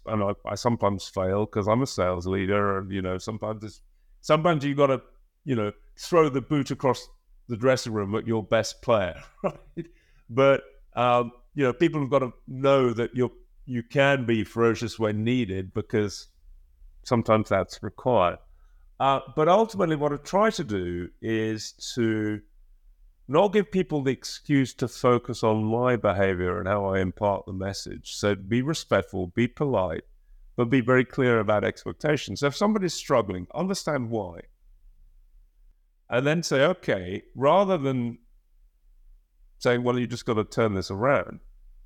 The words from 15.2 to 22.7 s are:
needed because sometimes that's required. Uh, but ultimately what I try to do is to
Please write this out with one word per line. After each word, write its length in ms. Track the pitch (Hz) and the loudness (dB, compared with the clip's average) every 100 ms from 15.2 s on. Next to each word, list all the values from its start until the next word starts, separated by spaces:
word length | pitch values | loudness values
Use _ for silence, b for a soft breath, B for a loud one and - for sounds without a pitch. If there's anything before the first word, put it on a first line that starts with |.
needed 500 | 113 127 107 95 95 | 0 0 -2 -4 -6
because 540 | 107 - 113 101 - - _ - - _ _ - - | -8 -2 0 0 -4 -18 _ -20 -20 _ _ -20 -20
sometimes 460 | - 120 110 110 107 | -2 0 4 2 2
that's 340 | 98 92 - | -2 -2 -8
required. 560 | 104 - 131 117 87 90 - - - - - _ | -12 -6 0 4 4 0 -16 -20 -20 -20 -20 _
Uh, 200 | 135 135 - 127 | 0 0 -2 0
but 120 | 156 | 4
ultimately 460 | 190 226 190 175 156 | 4 2 0 0 0
what 160 | 147 | -2
I 20 | 143 | -4
try 320 | - 185 220 | -2 2 2
to 120 | 214 | 0
do 460 | 135 101 87 87 87 - | -4 -4 -4 -6 -8 -10
is 520 | 110 113 110 110 - - - - | -4 -2 -2 -6 -10 -14 -10 -2
to 460 | 113 110 107 107 - _ - | 0 0 -2 -6 -12 _ -20